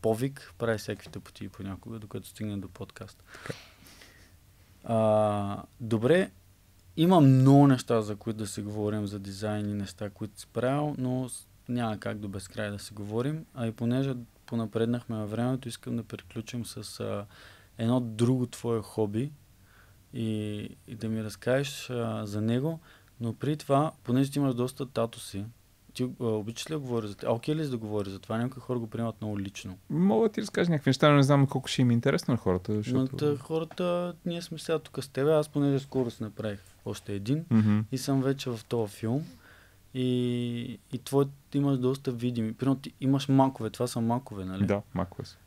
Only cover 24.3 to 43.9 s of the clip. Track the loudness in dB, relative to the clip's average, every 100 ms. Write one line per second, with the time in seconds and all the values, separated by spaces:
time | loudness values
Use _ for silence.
24.3 | 2 0 0 -2 -4 -6 -2 -2 -4 -10
25.3 | -10 -10 -14 _ _ _ -6 -6 -2 -2
26.3 | -2 -4 -10 -6 -6 -2 -2 -4 -6 -2
27.3 | 0 0 -2 -2 -4 -2 -2 -4 -8 -6
28.3 | -2 -2 -6 -4 -4 -4 -4 -6 -4 -6
29.3 | -4 -6 -8 -12 -14 _ 2 4 6 4
30.3 | 0 -4 0 2 2 2 6 8 8 8
31.3 | 6 6 2 -4 2 4 6 4 2 0
32.3 | 0 2 0 0 -2 0 0 0 0 0
33.3 | 0 -2 -4 -4 -4 -2 0 -2 -6 -6
34.3 | -6 -8 -10 -2 -2 -2 -10 -8 -2 4
35.3 | 4 2 2 2 2 0 -2 -2 -2 -10
36.3 | -6 -6 -6 -12 -14 -10 -8 -6 -6 -2
37.3 | -2 2 4 6 4 0 -6 0 0 0
38.3 | -2 -4 -8 -4 -2 -2 -4 -2 -2 -4
39.3 | -16 -20 -20 -20 -20 _ -4 0 2 0
40.3 | -2 -4 -6 -8 -12 _ -10 0 2 2
41.3 | -2 _ 0 2 2 2 0 -4 -2 -2
42.3 | 0 -2 -2 0 0 -4 -4 2 2 4
43.3 | 6 6 2 -6 -2 -2